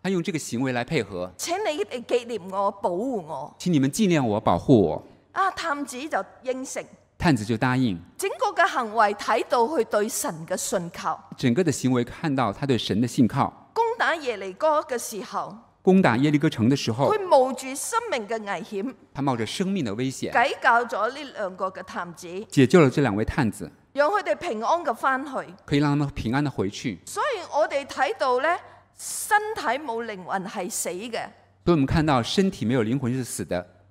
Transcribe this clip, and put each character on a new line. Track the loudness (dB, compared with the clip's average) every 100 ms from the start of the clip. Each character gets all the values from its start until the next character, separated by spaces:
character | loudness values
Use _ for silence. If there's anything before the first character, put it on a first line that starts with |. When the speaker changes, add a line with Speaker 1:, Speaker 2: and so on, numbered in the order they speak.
Speaker 1:
他 | 0
用 | -2
这 | 0
个 | -4
行 | -4 -2
为 | 0
来 | -2
配 | 0 -2
合。 | -2 -6 -8 -8
Speaker 2:
请 | -4 -2
你 | -2 -2
哋 | -6 -8
纪 | -2 -2
念 | -2 -8 -6
我， | -2 -2
保 | 0 -2
护 | -2 -2 -4
我。 | -6 -12 -12 -6
Speaker 1:
请 | 2
你 | 2
们 | 2
纪 | 2 4
念 | 4
我， | 2 2
保 | 4 2
护 | 8 8
我。 | 8 2 -8 -20 _
Speaker 2:
啊， | -2 0
探 | -2 -6 -4
子 | -6 -8 -4
就 | -4 -6 -10
应 | -8 -6
承。 | -6 -10 -12 -20 _ _
Speaker 1:
探 | 2
子 | 2
就 | 2 0
答 | 2
应。 | 2 0 -2 -8 -6
Speaker 2:
整 | -6
个 | -2 -2 2
嘅 | 0
行 | 0 -2
为 | 2 2
睇 | 2 0 0 2
到 | 2
佢 | 2 2
对 | 0 0 0
神 | -2 -6 -8 -8
嘅 |
信 | -6 -2 -4 -4
靠。 | -6 -6 -6 -12 -2
Speaker 1:
整 | 2
个 | 2
的 | 2
行 | 0 2
为 | 2
看 | 0 -4 -2
到 | 0 0
他 | -2
对 | 0 0
神 | 2 0
的 | 0
信 | 4 4
靠。 | 4 0 -2 -6
Speaker 2:
攻 | 0 0 2
打 | 0
耶 | 0 -4 -6
利 | -8
哥 | 0 2 2
嘅 | 0 -6
时 | -6 -10
候。 | -6 -6 -8 -12 _ _
Speaker 1:
攻 | 6 6
打 | 6 4
耶 | 4
利 | 4
哥 | 2
城 | 4 4
的 |
时 | 4 0
候。 | 2 2
Speaker 2:
佢 | 2 4
冒 | 4 4
住 | -2 -8
生 | -8 -2 -2 -2
命 | -4
嘅 | -4 -8
危 | -6 -8
险。 | -6 -6 -6 -8 -14
Speaker 1:
他 | -4
冒 | -2
着 | -2
生 | -4 -2 -2
命 | -2
的 | -4
危 | -2 -4
险。 | -4 -2
Speaker 2:
解 | 2 0
救 | 2 2
咗 | 2 0 -4 -4
呢 | -4 -12
两 | -8 -10 -6
个 | -8
嘅 | -8
探 | -12 -10 -10
子。 | -12 -12 -12 0
Speaker 1:
解 | 4
救 | 6 8
了 | 6
这 | 4
两 | 0
位 | 0
探 | -2 0 -2
子。 | -2 -14 -14 _
Speaker 2:
让 | 0 2
佢 | 2
哋 | -2
平 | -4 -4 -4
安 | 0 0
嘅 | -2
返 | -2 0 0
去。 | -4 -8 -8 -16
Speaker 1:
可 | -2
以 | 2
让 | 2
他 | 2
们 | 0
平 | -4 -2
安 | 0
的 | -2
回 | -2 -4
去。 | -4 -8 -8
Speaker 2:
所 | -10 -4 -4
以 | -4 -4
我 | -2 0
哋 | -2
睇 | -6 -2 -2 0
到 | 0 2
咧， | 0 -2 -6 -20 _ -16
身 | -10 -8 0 0 0
体 | -4 -2 -4
冇 | -4 -6
灵 | -6 -10
魂 | -6 -6 -4
系 | -8 -6
死 | -4 -6
嘅。 | -6 -8 -8 -10 -14 _ _
Speaker 1:
所 | 2
以 |
我 | 2
们 |
看 | 4 2
到 | 4 2
身 | 2 2 0
体 | 0
没 | 0
有 | 2
灵 | 2 0
魂 | 0
是 | -2
死 | -6 -8
的。 | -4 -4 -4 _ _